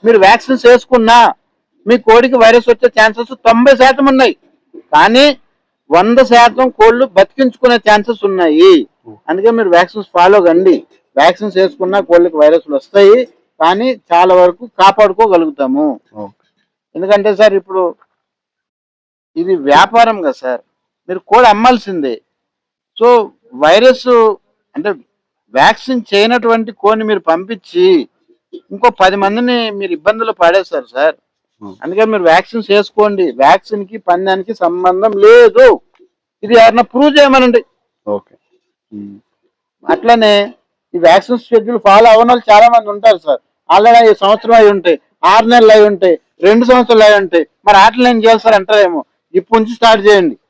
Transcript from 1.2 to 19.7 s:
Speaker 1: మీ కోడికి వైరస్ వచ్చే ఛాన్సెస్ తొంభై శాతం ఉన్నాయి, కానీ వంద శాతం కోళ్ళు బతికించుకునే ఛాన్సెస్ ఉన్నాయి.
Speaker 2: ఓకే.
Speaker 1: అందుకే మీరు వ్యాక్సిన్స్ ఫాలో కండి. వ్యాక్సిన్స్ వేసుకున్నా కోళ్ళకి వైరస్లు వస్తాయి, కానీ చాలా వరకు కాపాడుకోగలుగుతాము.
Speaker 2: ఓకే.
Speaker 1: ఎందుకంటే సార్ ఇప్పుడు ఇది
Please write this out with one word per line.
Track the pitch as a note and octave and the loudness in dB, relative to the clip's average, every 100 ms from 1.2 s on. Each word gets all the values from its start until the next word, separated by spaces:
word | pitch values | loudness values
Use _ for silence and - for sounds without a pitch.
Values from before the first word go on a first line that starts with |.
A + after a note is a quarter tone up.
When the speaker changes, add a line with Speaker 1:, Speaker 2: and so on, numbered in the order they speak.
| A3 - _ _ _ _ - | 2 -2 _ _ _ _ -2
Speaker 1:
మీ | A#3+ - | -2 2
కోడికి | A3+ B3 B3+ | 2 2 2
వైరస్ | A3+ A#3 A#3 | 2 2 0
వచ్చే | A3+ B3 A3+ | -2 -2 0
ఛాన్సెస్ | A3 A3 A#3 B3+ A3+ | -2 -2 -14 -6 -2
తొంభై | A#3 C4 B3+ | 0 2 2
శాతం | B3+ C4 C#4 | 2 0 -2
ఉన్నాయి, | C4 B3 - _ _ _ - _ | 0 -2 -4 _ _ _ -20 _
కానీ | D3+ F#3 A#3 D4 C4+ _ _ _ _ _ D#3 | 0 0 2 0 -2 _ _ _ _ _ 0
వంద | G3+ A#3+ A#3+ | 0 0 2
శాతం | A#3+ A#3+ A3+ B3+ - | 2 2 0 -4 2
కోళ్ళు | G#4+ A#3 C4 F#3+ | 2 2 -2 0
బతికించుకునే | G3 - C4 - B3 A#3+ G#3+ | -2 -2 -4 -2 -2 -2 0
ఛాన్సెస్ | G#3+ G#3 A3 G3+ | -2 -2 -6 -6
ఉన్నాయి. | F#3+ E3+ D3+ F#3 E3+ A2 _ A#2 | -4 -2 2 4 2 -2 _ -20
Speaker 2:
ఓకే. | G#2+ - | -20 -10
Speaker 1:
అందుకే | F3 G#3+ A#3 | -2 -2 -2
మీరు | G3+ E3+ | 0 0
వ్యాక్సిన్స్ | F3+ G#3+ G3 F3 | -2 -8 -8 -2
ఫాలో | F3+ G#3 F3 | 2 2 2
కండి. | E3 F#3+ C#3 - _ _ - | 0 0 -2 -4 _ _ -2
వ్యాక్సిన్స్ | D#3 F#3 G#3 F#3 | -2 -2 -8 -4
వేసుకున్నా | F#3+ - F#3 G3+ F#3 | -4 -4 -6 -6 0
కోళ్ళకి | E3+ F3 D#3+ | 0 0 0
వైరస్లు | D3+ E3 D3+ C#3 | 0 0 -4 -10
వస్తాయి, | _ G3+ G3+ A#3 B3+ _ _ _ | _ 0 4 2 0 _ _ _
కానీ | D#3+ F#3+ B3+ A3+ _ | -4 -2 -6 -8 _
చాలా | E3+ F3+ F#3 | -2 2 2
వరకు | F3+ F3 A#3+ - | 0 -2 -18 -2
కాపాడుకోగలుగుతాము. | F#3+ G3 G#3 F#3+ A3 F3+ D#3+ C#3+ C3 C3+ D3+ A#2 _ G#2+ | 0 2 -2 0 0 0 -4 -6 -6 -4 -4 -8 _ -20
Speaker 2:
ఓకే. | G2+ _ _ _ _ _ _ D#3 | -20 _ _ _ _ _ _ -12
Speaker 1:
ఎందుకంటే | F#3+ G#3 G3+ G3 | -4 -2 -2 0
సార్ | G#3+ G3 | 0 0
ఇప్పుడు | F#3 F#3+ F3+ - _ _ _ _ _ _ _ _ _ _ _ _ _ - | -6 -6 -6 -8 _ _ _ _ _ _ _ _ _ _ _ _ _ -12
ఇది | F3 F#3 C#3 | -6 -6 0